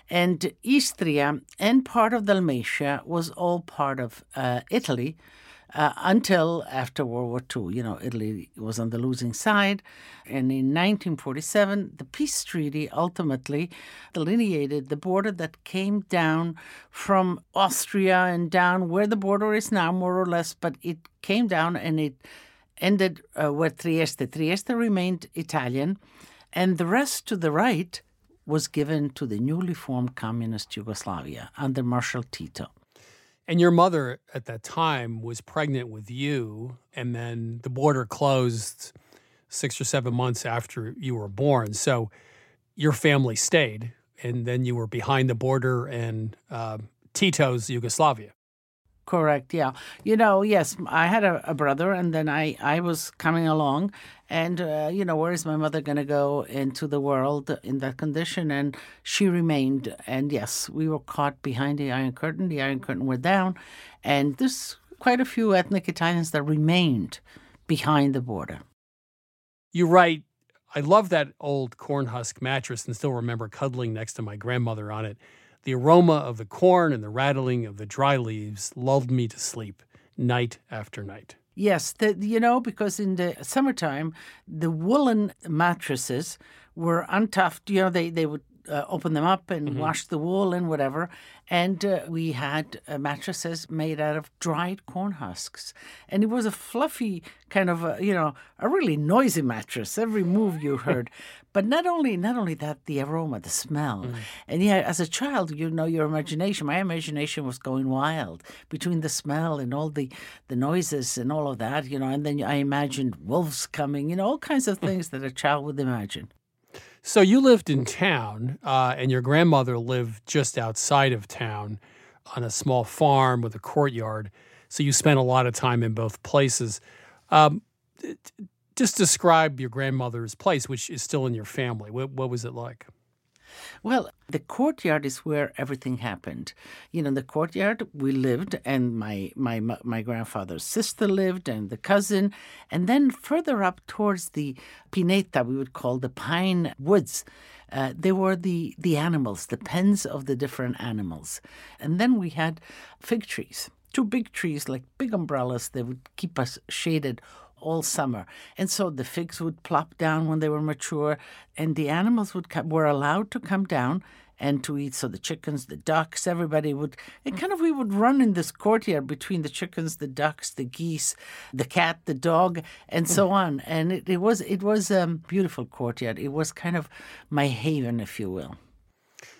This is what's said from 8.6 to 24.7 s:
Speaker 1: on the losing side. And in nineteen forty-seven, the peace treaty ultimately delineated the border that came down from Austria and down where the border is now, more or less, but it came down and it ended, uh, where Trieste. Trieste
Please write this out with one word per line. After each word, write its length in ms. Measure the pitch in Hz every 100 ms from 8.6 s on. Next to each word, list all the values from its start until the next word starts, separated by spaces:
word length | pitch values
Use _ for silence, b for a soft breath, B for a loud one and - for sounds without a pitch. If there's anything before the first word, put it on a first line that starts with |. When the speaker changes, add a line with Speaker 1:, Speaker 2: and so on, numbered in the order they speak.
| 110 113
Speaker 1:
on 100 | 117
the 80 | 117
losing 340 | 127 127 120
side. 520 | 110 220 208 196 202 B B B B -
And 240 | 131 127
in 220 | 135 131
nineteen 440 | 156 190 202 180 147
forty-seven, 760 | 139 135 - 208 196 202 185 151
the 80 |
peace 380 | 131 - 294 -
treaty 460 | - 170 147 151 151
ultimately 800 | 147 170 175 160 131 135 147 175 B B B B
delineated 760 | 170 156 233 214 160 139 147 135
the 80 | 147
border 340 | 190 190 214
that 300 | 175 160 -
came 380 | - 190 196 208 196
down 480 | 180 160 160 170 160 B B B
from 500 | - - 190 185 180 -
Austria 680 | 190 196 254 - 202 190 185
and 260 | 185 175 170
down 380 | 180 180 185 175
where 180 | 180 208
the 80 | 214
border 380 | 196 202 214
is 160 | 214 -
now, 220 | 202 165
more 280 | 185 180 185
or 60 | 180
less, 280 | 170 165
but 200 | - 170 135
it 160 | 170 160 - _
came 240 | - 208 226
down 300 | 170 165 175
and 240 | 170 156
it 160 | 151 127 B B B B B -
ended, 400 | 185 202 190 156 - -
uh, 160 | 151
where 180 | 147 160
Trieste. 560 | - 170 160 160 - 131
Trieste 380 | 160 156 196 -